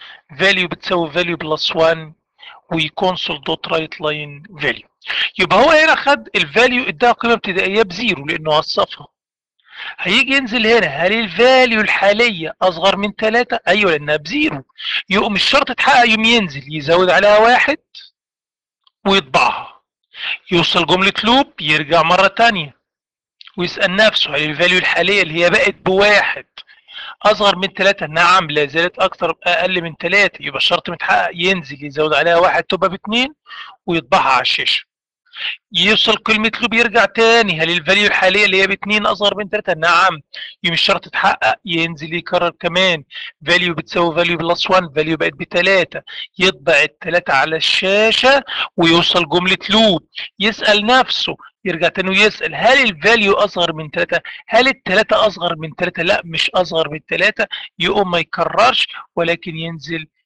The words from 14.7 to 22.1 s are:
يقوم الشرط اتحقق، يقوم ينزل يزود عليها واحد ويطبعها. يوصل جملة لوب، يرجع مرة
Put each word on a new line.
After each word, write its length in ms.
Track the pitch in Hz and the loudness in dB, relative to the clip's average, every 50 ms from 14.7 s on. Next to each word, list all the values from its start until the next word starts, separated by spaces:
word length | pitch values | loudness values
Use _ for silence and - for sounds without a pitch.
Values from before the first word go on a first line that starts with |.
| _ - - - - - - - | _ -14 -12 -8 -8 -8 -6 -2
يقوم 260 | 190 202 - 233 208 | -2 0 0 0 -2
الشرط 360 | 185 - - - 285 285 - | -2 -2 2 2 0 0 0
اتحقق، 360 | 247 - - - 285 262 240 233 | -4 -2 2 4 4 4 4 4
يقوم 180 | 220 214 220 | 2 2 2
ينزل 380 | 226 240 233 208 165 139 139 131 139 151 | 4 4 2 2 0 -6 -12 -12 -10 -10
يزود 340 | 156 139 143 165 175 185 180 | -8 0 2 4 4 4 4
عليها 280 | 165 180 196 208 208 214 | 4 4 6 6 6 6
واحد 400 | 220 233 247 - - - 294 - _ _ _ - - - _ _ _ _ _ _ _ _ _ _ _ _ _ _ _ _ _ _ _ | 6 6 4 4 2 0 -2 -4 _ _ _ -20 -20 -20 _ _ _ _ _ _ _ _ _ _ _ _ _ _ _ _ _ _ _
ويطبعها. 760 | 196 190 196 143 131 127 160 131 117 - - - - - _ _ _ _ _ _ _ _ - - - - - _ - | 0 0 0 0 0 0 2 2 2 -2 -4 -10 -14 -18 _ _ _ _ _ _ _ _ -12 -10 -10 -10 -10 _ -2
يوصل 340 | 185 170 160 - - 190 165 | 0 0 0 2 0 -2 0
جملة 280 | 147 170 185 190 196 190 - - | 0 0 2 2 0 -2 0 0
لوب، 380 | 214 240 269 277 - _ - | 2 2 2 2 0 _ -8
يرجع 400 | 165 151 151 156 160 139 156 170 | -2 -2 0 -2 0 0 2 2
مرة 260 | 156 165 | 4 4